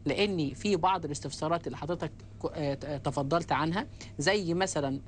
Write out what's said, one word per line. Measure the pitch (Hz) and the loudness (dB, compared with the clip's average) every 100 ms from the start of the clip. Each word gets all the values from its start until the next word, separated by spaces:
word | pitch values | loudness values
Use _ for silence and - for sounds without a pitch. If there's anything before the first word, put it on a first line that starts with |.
لأن | - - 208 185 143 | -2 2 2 2 0
في | - 208 185 | 0 2 4
بعض | 180 190 | 4 4
الاستفسارات | 156 147 147 - 156 170 - | 0 -6 -6 -2 0 0 -2
اللي | 120 | -6
حضرتك | 151 175 160 - - - | -4 -2 -4 -6 -16 -6
ك-، | 160 | -6
آه، | - 143 | -2 -2
ت-، | 135 139 143 | -2 -4 -4
تفضلت | 139 139 139 165 165 | -2 0 2 2 4
عنها، | 139 156 180 277 - - - | 2 2 0 -2 -8 -12 -2
زي | 143 208 170 | 2 2 2
مثلًا | 170 190 156 139 135 | 2 2 2 0 -2